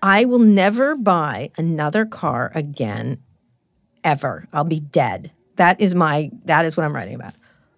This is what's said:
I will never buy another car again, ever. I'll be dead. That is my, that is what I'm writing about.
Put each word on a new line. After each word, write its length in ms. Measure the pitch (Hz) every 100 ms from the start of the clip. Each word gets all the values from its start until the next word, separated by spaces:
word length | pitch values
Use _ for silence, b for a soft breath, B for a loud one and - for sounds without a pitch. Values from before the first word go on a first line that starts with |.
I 240 | 190 196 247
will 140 | 247
never 540 | 226 202 190 220 269
buy 540 | 302 208 175 151 104 139 -
another 480 | 165 160 151 208
car 480 | 220 - 160 123 123
again, 640 | 160 147 143 113 104 120 135 _ _ _ _ _ _ _ _
ever. 420 | 165 143 135 82 -
I'll 120 | 147
be 160 | 156 160
dead. 520 | 147 175 123 92 - _ _ -
That 240 | 175 190
is 140 | 202
my, 360 | 180 160 151 151 -
that 220 | - 147 165
is 100 | 156
what 80 |
I'm 100 | 156
writing 200 | 143 95
about. 180 | 120 - - b b b